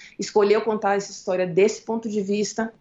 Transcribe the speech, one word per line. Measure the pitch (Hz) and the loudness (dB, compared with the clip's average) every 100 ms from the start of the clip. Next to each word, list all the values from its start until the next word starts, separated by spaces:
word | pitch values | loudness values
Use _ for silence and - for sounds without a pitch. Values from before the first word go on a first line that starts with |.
| - - | -20 -10
escolheu | 196 214 208 214 | -2 2 4 4
contar | 220 214 208 202 | 2 0 0 0
essa | 196 | -2
história | - - 180 180 | -8 -4 -2 0
desse | 170 208 220 | 4 2 2
ponto | - 226 226 | -6 -6 -4
de | 208 | -4
vista? | 196 208 208 - 226 - | -2 -2 -2 -4 -6 -8